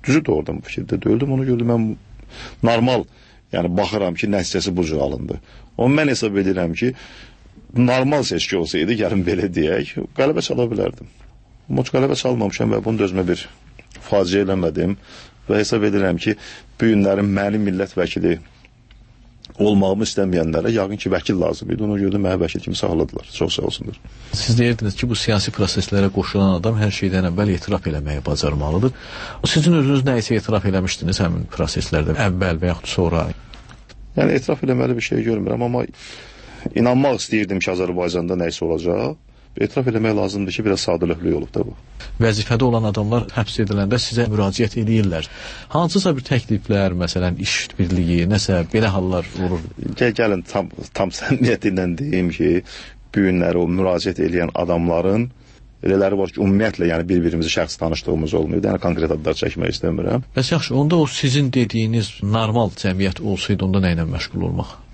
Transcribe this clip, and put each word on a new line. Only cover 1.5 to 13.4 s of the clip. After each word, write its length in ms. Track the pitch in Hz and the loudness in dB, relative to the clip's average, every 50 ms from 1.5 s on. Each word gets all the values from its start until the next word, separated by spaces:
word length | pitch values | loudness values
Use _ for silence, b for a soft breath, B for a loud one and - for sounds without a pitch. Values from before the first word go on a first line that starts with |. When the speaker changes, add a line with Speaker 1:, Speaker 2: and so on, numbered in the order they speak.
| 123 117 120 | 0 0 2
Speaker 1:
də 40 | 120 | 0
mən 180 | 120 117 110 110 107 - - - - - - B B B B B B B - | 2 2 0 -2 -4 -8 -14 -20 -20 -20 -20 B B B B B B B 2
normal, 420 | 117 117 113 120 127 127 113 - b b b b b b b b _ - | 2 4 4 4 4 2 0 -2 b b b b b b b b _ -4
yəni, 180 | 87 85 87 87 | -2 -2 0 0
baxıram 400 | 98 101 90 104 107 98 90 85 87 | 0 0 0 0 0 0 0 0 -2
ki, 100 | - 104 101 | -2 0 0
nəticəsi 400 | 98 87 - - 95 85 98 87 | 0 0 0 -2 -2 -2 0 0
bu 100 | 90 87 | 0 0
cür 160 | 78 78 76 69 | 0 0 0 0
alındı. 340 | 69 65 64 64 - - - B B B B B B B | 0 -2 -4 -6 -8 -8 -10 B B B B B B B
Amma 240 | - 113 127 143 151 | 0 2 2 4 4
mən 100 | 156 143 123 | 2 2 0
hesab 240 | - 117 107 98 | 0 0 0 2
edirəm 380 | 101 95 95 95 92 87 82 85 | 2 2 2 2 0 0 -2 0
ki, 140 | - 120 127 123 B B B B B B B B B B B B - - - - | -2 -2 -2 -2 B B B B B B B B B B B B -20 -20 -4 2
normal 460 | 120 123 123 127 131 131 139 151 143 113 | 2 4 4 4 2 2 2 2 2 0
seçki 300 | - 95 82 - - 95 90 | 0 -2 -2 -2 0 0 -2
olsaydı, 380 | 82 - - 82 80 98 120 107 | -2 0 0 0 0 0 0 0
gəlin 240 | 104 87 - 98 87 | 0 0 0 0 0
belə 240 | 87 95 92 104 95 85 | 0 0 0 0 -2 0
deyək, 420 | - 73 76 92 - 73 - - 143 - - - | 0 0 0 0 -2 -2 -6 -8 -10 -10 -6 -2
qələbə 260 | - 135 143 156 170 170 | 0 0 2 2 0 -2
çala 240 | - 135 123 123 113 | -2 0 -2 0 0
bilərdim. 400 | 113 101 98 87 - - - - - - - - - - - - - - - - | 0 -2 -2 -2 -4 -8 -20 -20 -20 -20 -20 -20 -20 -20 -20 -20 -20 -20 -8 -4
Amma 180 | 135 135 127 | -2 -2 -2
qələbə 320 | - - 135 135 139 135 131 | 0 0 0 2 2 0 -2
çalmamışam 560 | - 131 127 117 107 98 - - 117 110 107 | 0 -2 0 0 0 -2 -2 -2 0 0 0
və 80 | 107 101 | 0 0
bunu 160 | 110 113 107 | -2 0 0
da 60 | 101 | 0
özümə 180 | 95 90 95 92 | 0 0 0 0
bir 200 | 87 87 - | 0 -2 -2